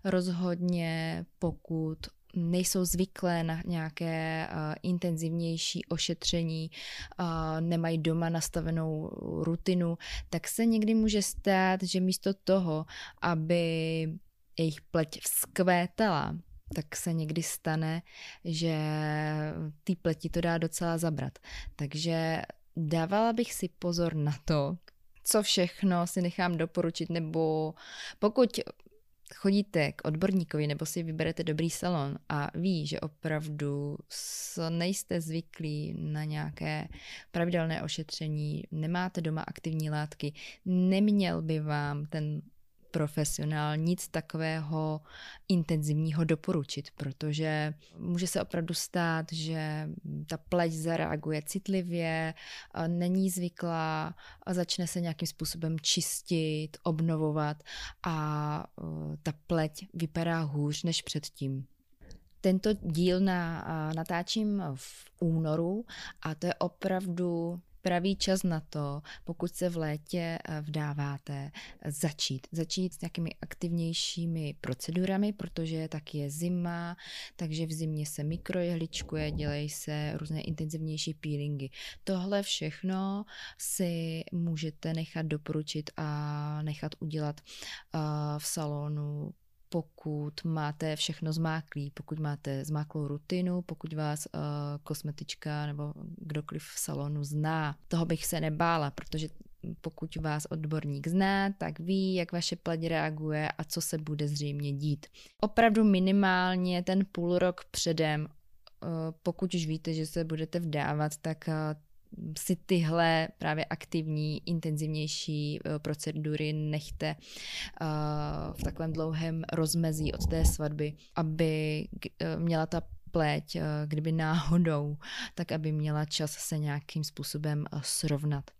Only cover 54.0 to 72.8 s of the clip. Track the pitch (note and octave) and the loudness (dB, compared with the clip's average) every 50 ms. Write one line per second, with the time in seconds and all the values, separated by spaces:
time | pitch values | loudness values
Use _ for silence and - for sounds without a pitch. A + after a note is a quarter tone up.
54 | D#3 D#3+ E3+ - - - - - - - F3+ F3+ F3 - - - F3+ E3 - F#3 | -2 -4 -6 -10 -16 -20 -20 -12 -4 -2 0 0 0 0 0 -2 -2 -2 0 -2
55 | E3+ E3+ D#3+ - E3+ D#3 - - D#3+ - - E3+ E3 D#3+ E3 D3+ - - - F3 | -2 -2 -2 -2 -4 -4 -4 -4 -6 -4 -4 -2 -2 0 0 0 2 2 2 2
56 | D#3+ - - - - - F3 E3 D#3+ D#3 D#3 D#3 D#3 D3+ - - - F3 D#3+ D#3 | 2 0 -2 -4 -2 0 2 2 2 2 0 -2 -2 -6 -8 -2 0 0 2 4
57 | E3 E3 D#3+ D#3 D#3 D3+ D3+ D#3 D3+ D3 D3+ D3+ - - - - - - - _ | 4 4 4 4 2 2 2 2 0 0 -2 -4 -10 -14 -12 -12 -12 -12 -12 _
58 | - - E3 D#3 D3+ D3+ D3+ D3+ D3+ D3+ D3+ D3+ - - - - - D#3+ D#3 D#3 | -4 -2 -2 0 0 0 0 0 0 0 -2 -2 -4 -8 -12 -10 -8 -6 -6 -6
59 | D#3 D3+ D3+ D3+ - D#3+ D3+ - _ - F3 E3 D#3 D#3 D3+ - F#3+ - - E3+ | -6 -6 -8 -4 -4 -4 -6 -6 _ 0 2 2 2 0 -2 -8 -14 -10 -4 -4
60 | E3 D#3 - E3+ E3 E3+ E3 E3 D#3+ D3 C#3+ D3 D3 D3 D3 - - E3+ E3 - | -4 -2 0 0 0 2 2 2 0 0 0 2 2 2 0 0 0 0 0 0
61 | - - - D3 D3 - - - C#3 C3+ C3+ C3+ C3+ - - _ _ _ - _ | -2 -2 -4 -4 -4 -4 -8 -4 -4 -2 -2 -4 -6 -10 -16 _ _ _ -20 _
62 | - - - - - - - - - F#3+ F#3 F#3 - G#3+ G#3+ G3+ - F3 D#3 E3 | -18 -18 -18 -18 -20 -20 -20 2 4 4 4 6 4 2 0 2 0 -2 2 4
63 | F3+ F3+ F3+ F#3 G3 F#3+ F#3 F3+ F3 E3 E3 D#3 - - D#3+ D#3+ D#3 D#3 D#3+ E3 | 4 4 6 6 4 4 4 2 0 -2 -4 -4 -4 -4 -4 -2 -2 -2 -2 -2
64 | E3 - F3+ E3+ F3+ - - A3+ G#3+ G#3 G#3 G3 F3+ D3+ C3+ C3+ - - - - | -2 -2 -2 -2 -2 0 0 0 2 2 0 0 0 -2 -4 -6 -8 -14 -16 -18
65 | - - - - F3 E3 E3 D#3+ D#3+ D#3 D3+ E3 E3+ E3+ F#3+ G#3+ A#3+ - - - | -20 -20 -4 0 2 2 4 4 4 2 2 2 2 2 0 -2 -4 -8 -12 -12
66 | - - - - - D#3+ D#3 D3+ - F3+ - - - F3 - - - F#3+ F#3 F#3 | -12 -14 -14 -8 -6 -6 -4 -2 0 -2 2 2 0 -2 -2 -2 0 0 0 0
67 | G3 F3+ E3+ F3 F3+ F3 E3+ E3+ E3+ E3+ F3 F3 - - - - - F#3 F3 F3 | 0 -2 -2 0 0 0 0 0 -2 -2 -4 -6 -10 -16 -20 -6 -2 0 2 2
68 | F3 G3 G3 - - - F#3+ F#3 - F3+ E3 D#3 D3+ - - D#3 D3 C#3+ C#3+ D3 | 4 2 2 2 2 2 2 4 4 2 2 0 -2 -4 -4 -4 -4 -2 -4 -6
69 | D3+ - - - - - E3+ - F3 F3 - - F3+ F3+ E3+ E3 D#3+ D3+ D3+ D3+ | -8 -12 -16 -12 -8 -8 -4 -4 -4 -4 -2 0 0 0 0 0 0 -2 -2 -4
70 | D3+ - - F3 E3+ E3 E3 - - - D#3 D3+ D3+ D3+ D3+ D#3 D3+ D3 C#3+ D3 | -6 -4 -4 -2 -2 -2 -4 -6 -6 -6 -6 -6 -4 -4 -2 -2 -2 -2 -2 -2
71 | C#3+ C#3+ C#3+ C#3 _ - C#3+ C#3 C#3 D3 - - - - - - - D#3 D3 - | -2 -2 -4 -6 _ -8 -8 -6 -6 -8 -10 -12 -14 -14 -16 -8 -6 -6 -2 0
72 | - D#3 D3 - - - C3+ C3 - - - D#3+ D#3+ D#3+ - - | 0 -2 0 0 -2 -2 -2 -4 -6 -6 -4 -4 -2 -2 0 0